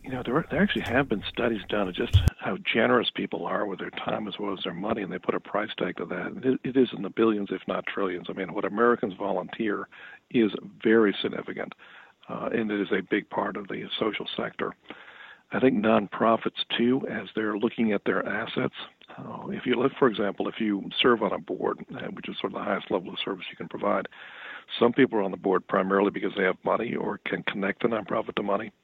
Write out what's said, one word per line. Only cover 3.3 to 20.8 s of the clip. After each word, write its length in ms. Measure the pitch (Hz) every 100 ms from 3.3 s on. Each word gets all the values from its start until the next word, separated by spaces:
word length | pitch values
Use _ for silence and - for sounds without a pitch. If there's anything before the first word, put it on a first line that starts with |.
| 85 -
are 200 | 95 104
with 140 | 90
their 120 | 87
time 360 | - - 113 104
as 60 | 92
well 140 | 104
as 100 | 95
their 100 | 98
money, 300 | 90 104 113
and 80 | 95
they 60 | 90
put 160 | - 90
a 40 |
price 300 | - 101 104 -
tag 200 | 92 -
to 80 | 90
that. 260 | 90 90 -
It, 160 | 131 127
it 140 | - 127
is 120 | 123 -
in 80 |
the 60 | 98
billions, 400 | - 113 104 98
if 100 | 92 -
not 180 | 92 -
trillions. 400 | - 98 90 87
I 40 |
mean, 200 | 92 92
what 120 | 98 98
Americans 480 | 101 120 120 110 90
volunteer 720 | 101 92 90 - 110 95 - - - - _
is 200 | 127 107 - - -
very 320 | 117 113 104 92
significant, 520 | 107 - - - - - - - - _ -
uh, 220 | 120 110
and 200 | 117 110
it 100 | 104
is 100 | 95
a 100 | 98
big 280 | 90 110 -
part 260 | - 98 98
of 120 | 98
the 160 | - 104 -
social 280 | 110 - - -
sector. 380 | 117 - - - - - - - - - _
I 80 | 107
think 160 | 127 104
nonprofits, 920 | 110 110 101 - 113 110 - - - -
too, 300 | 120 131 -
as 200 | 107 95 -
they're 220 | 110 104
looking 340 | 113 - 113
at 140 | 101 -
their 220 | 95 -
assets, 460 | 101 113 135 127 - - _ - -
uh, 300 | - 120 -
if 160 | 101 131
you 80 | 117
look, 160 | 135 -
for 80 | 135
example, 400 | 104 104 - 98
if 80 | -
you 300 | 110 101